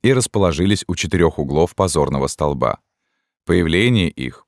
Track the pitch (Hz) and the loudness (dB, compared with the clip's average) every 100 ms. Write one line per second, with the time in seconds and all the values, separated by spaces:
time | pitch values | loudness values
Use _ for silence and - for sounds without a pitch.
0 | 120 127 - 107 92 76 95 101 - 87 | 0 0 0 0 0 2 0 0 -2 -6
1 | 82 92 82 - 69 71 87 - 95 80 | -2 2 2 0 -2 0 0 0 0 0
2 | 69 69 67 - 76 67 60 - _ _ | 0 0 -4 -2 -4 -2 -2 -4 _ _
3 | _ _ _ _ - 87 82 85 120 117 | _ _ _ _ 0 0 2 0 2 2
4 | 85 - 64 - | 0 -4 -12 -12